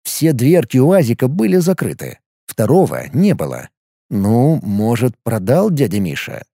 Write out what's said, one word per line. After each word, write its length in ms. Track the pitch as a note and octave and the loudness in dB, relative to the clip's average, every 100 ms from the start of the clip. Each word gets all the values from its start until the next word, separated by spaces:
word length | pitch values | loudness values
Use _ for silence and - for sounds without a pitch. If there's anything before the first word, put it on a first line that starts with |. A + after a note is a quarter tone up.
Все 280 | - - D#3+ | -12 -2 0
дверки 460 | C3+ B2+ F3+ A#2+ C3 | 2 2 2 2 2
уазика 500 | C#3 F#3+ A#2+ A#2 B2+ | 4 4 2 0 -2
были 300 | E3+ A3 F#3 | 0 0 2
закрыты. 640 | E3+ F#3 G#2+ C#2 C2 - _ _ - | 0 -2 -4 -8 -12 -16 _ _ -10
Второго 560 | - G#2+ E3+ G#2+ C2 C2+ | -2 2 2 2 -2 -4
не 220 | A2 G3+ D#3 | 0 2 0
было. 340 | D2+ B1 - _ _ _ _ | -4 -8 -14 _ _ _ _
Ну, 500 | G2+ G2+ A#2 C#3 D#3+ | -2 0 2 2 0
может, 500 | G#2 G2+ A2 A#2+ B2+ - | -2 -2 0 0 -2 -4
продал 460 | - G#2+ F#2+ D3+ G#3 | -6 -4 0 2 2
дядя 300 | D3+ A#2 G#3 | 0 0 0
Миша, 440 | F2+ C#2 - A#1+ - | -4 -6 -10 -14 -16